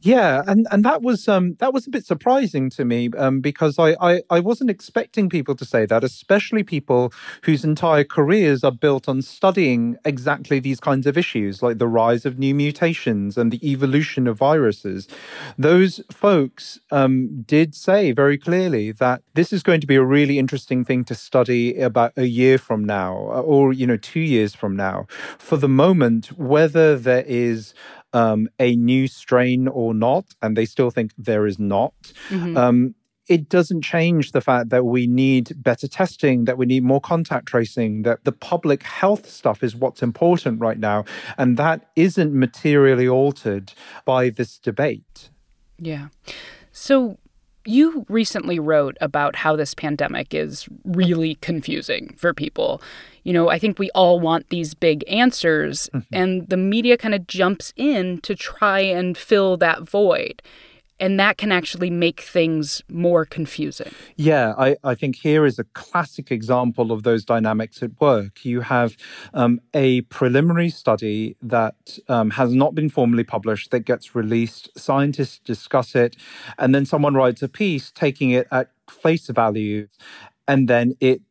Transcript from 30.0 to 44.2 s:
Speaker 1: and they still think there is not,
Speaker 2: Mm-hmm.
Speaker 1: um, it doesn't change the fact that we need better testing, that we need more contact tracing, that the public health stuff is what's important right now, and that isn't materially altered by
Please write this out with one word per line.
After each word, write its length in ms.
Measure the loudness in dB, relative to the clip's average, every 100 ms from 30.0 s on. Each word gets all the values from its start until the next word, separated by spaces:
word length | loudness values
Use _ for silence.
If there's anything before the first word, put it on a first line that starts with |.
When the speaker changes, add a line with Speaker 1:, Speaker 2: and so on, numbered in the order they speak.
| 0 0 -4 _
Speaker 1:
and 140 | -4 -2
they 80 | -2
still 240 | 0 -2
think 220 | 0 -6 -8
there 280 | -2 0 0
is 140 | -2
not, 340 | -2 0 -2 _ -20 -20 -8
Speaker 2:
Mm-hmm. 260 | -6 -2 0
Speaker 1:
um, 380 | 2 2 0 -4 _ _ _
it 220 | 0 2
doesn't 320 | 0 2 -2
change 500 | -2 0 2 2 0
the 80 | -2
fact 300 | 0 0 2
that 160 | 0 2
we 200 | 0 2
need 540 | 2 2 2 -2 -4
better 280 | -2 -2 -4
testing, 560 | -4 -4 0 0 2 -2
that 120 | -2
we 80 | 0
need 180 | 0
more 180 | 2 0
contact 460 | 0 -4 -2 -6 -2
tracing, 560 | -2 -2 -4 -4 -2
that 200 | -2 -2
the 80 | -4
public 520 | -6 -6 -4 0 -2
health 460 | -4 -2 0 0 -4
stuff 320 | -6 -4 -2
is 140 | -6 -4
what's 260 | -6 -4
important 600 | -6 0 0 2 -2 -4
right 180 | -4 -2
now, 240 | -2 -2 -4 -14 -16 -2
and 200 | 0 2
that 320 | 0 -2 _ 0
isn't 360 | 0 2 0
materially 760 | 0 -2 -2 0 4 6 4 2
altered 640 | 2 0 -2 -6 -6 -8 -20 -20 -10 -2
by 240 | 0